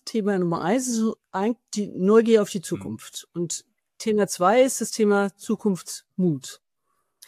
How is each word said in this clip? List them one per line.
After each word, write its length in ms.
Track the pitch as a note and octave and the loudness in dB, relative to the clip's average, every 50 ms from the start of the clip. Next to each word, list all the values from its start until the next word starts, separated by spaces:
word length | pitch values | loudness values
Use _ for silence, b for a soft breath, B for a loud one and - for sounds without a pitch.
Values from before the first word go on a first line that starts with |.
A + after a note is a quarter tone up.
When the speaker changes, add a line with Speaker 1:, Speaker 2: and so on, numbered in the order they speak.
| _ | _
Speaker 1:
Thema 340 | - - A3+ F#3+ G3+ G3+ F#3 | -6 -4 -2 -2 0 0 0
Nummer 220 | F3+ E3+ E3 - | 0 -2 -2 -2
eins 260 | - E3+ G#3+ C4 B3+ | -2 0 0 0 0
ist 100 | B3+ A#3 | -2 -2
so 200 | A3+ A3 A3+ - - _ _ | 0 -2 -2 -2 -6 _ _
eigentlich 260 | - F#3+ G3 A3+ A#3+ - _ _ | -6 -4 -2 -2 -4 -4 _ _
die 140 | - G#3 G3+ | -6 -6 -6
Neugier 560 | - - - F#3 G3 G#3+ A3+ A3 A#3 A3+ G#3+ | -6 -4 -2 2 6 6 6 6 6 4 4
auf 80 | G3+ - | 2 0
die 80 | - G3 | -6 -10
Speaker 2:
Mhm. 60 | - | -6
Speaker 1:
Zukunft. 640 | - E3+ - F#2+ G3+ A3 G#3+ - - - - - _ | -6 -8 -8 -6 -10 -12 -12 -14 -16 -16 -16 -18 _
Und 320 | _ E3+ F3 D#3+ - - - _ _ _ _ _ _ | _ -8 -6 -6 -8 -12 -12 _ _ _ _ _ _
Thema 300 | _ - A3 G#3+ G#3 G3+ | _ -4 -2 0 2 0
zwei 360 | - - - F3+ F#3 A3 B3+ | 0 0 2 2 4 6 6
ist 200 | C4 C4 - - | 4 4 2 -4
das 80 | A3+ - | -6 -6
Thema 440 | - - A3 G#3 G3+ G3+ G3+ G3 - | -2 0 2 4 4 2 2 -2 -4
Zukunftsmut. 1200 | _ - - A3 - - G#3+ F#3+ - - - - - _ _ _ - F#3 F3 D3+ C3 C3+ - - - _ _ _ _ _ _ _ _ _ _ _ B B | _ -6 -6 -6 -2 0 -2 -2 -2 -6 -14 -14 -14 _ _ _ 0 0 0 0 -2 -6 -14 -18 -20 _ _ _ _ _ _ _ _ _ _ _ B B